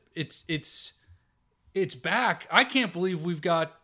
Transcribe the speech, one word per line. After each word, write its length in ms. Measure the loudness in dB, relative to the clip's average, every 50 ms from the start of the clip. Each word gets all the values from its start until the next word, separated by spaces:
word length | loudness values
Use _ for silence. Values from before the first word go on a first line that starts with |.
| _ _ -8
It's, 300 | -8 -8 -6 -8 -12 -8 -4
it's, 460 | -4 -4 -4 -6 -8 -8 -10 -10 -12 _ _ -20 -20 _ _ _ _ _ _ _ _ _ _ _ -2
it's 220 | -2 -2 -2 -2
back. 520 | -4 -2 0 0 2 2 2 0 -2 -2 2
I 120 | 4 4 4
can't 300 | 4 4 0 0 0 0
believe 300 | -2 -2 0 -2 -2 -2
we've 180 | -2 -2 -2
got 380 | 0 2 2 2 2 -2 -6 -16